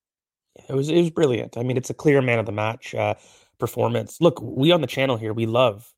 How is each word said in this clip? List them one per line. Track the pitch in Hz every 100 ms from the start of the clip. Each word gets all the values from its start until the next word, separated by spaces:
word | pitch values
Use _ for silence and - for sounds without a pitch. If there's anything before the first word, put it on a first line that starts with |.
| _ _ _ _ _ _ -
It |
was, | 135 143
it | 170
was | 170
brilliant. | 170 147 113 117 113
I |
mean, | 123 127
it's | 120
a |
clear | - 156 139
man | 127 117
of |
the | 101
match, | 104 107 117 -
uh, | 113 104 107 _ _ _ _
performance. | 120 - 117 117 107 -
Look, | 165 -
we | 120 127 151
on | 175
the | 135
channel | - 135 117
here, | 110
we | 110 113
love | 117 127 101 -